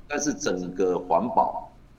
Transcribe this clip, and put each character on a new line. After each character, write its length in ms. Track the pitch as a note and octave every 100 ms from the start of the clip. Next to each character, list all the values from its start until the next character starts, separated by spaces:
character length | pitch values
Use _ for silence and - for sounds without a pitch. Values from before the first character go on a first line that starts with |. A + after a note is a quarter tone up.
| -
但 140 | D3
是 120 | C#3+
整 380 | - A2 F2+ F2+
个 240 | F#2 F#2 F2
环 280 | F2+ E2+ A#2
保， 440 | - - - - - -